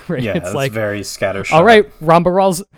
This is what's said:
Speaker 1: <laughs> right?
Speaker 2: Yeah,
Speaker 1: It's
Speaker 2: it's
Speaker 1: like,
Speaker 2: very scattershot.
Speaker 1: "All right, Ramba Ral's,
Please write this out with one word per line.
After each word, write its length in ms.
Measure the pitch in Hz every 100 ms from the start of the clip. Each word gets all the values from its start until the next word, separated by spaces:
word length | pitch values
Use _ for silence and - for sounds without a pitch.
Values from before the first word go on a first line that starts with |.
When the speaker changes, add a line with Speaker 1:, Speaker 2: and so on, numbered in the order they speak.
Speaker 1:
<laughs> 80 | -
right? 140 | 160
Speaker 2:
Yeah, 140 | 113 170
Speaker 1:
It's 100 | 92
Speaker 2:
it's 60 |
Speaker 1:
like, 180 | 139 135
Speaker 2:
very 280 | 110 107 101
scattershot. 520 | 95 - - 98 -
Speaker 1:
"All 100 | 156
right, 240 | 208 214 202 -
Ramba 340 | 160 170 180
Ral's, 280 | 185 190 175 -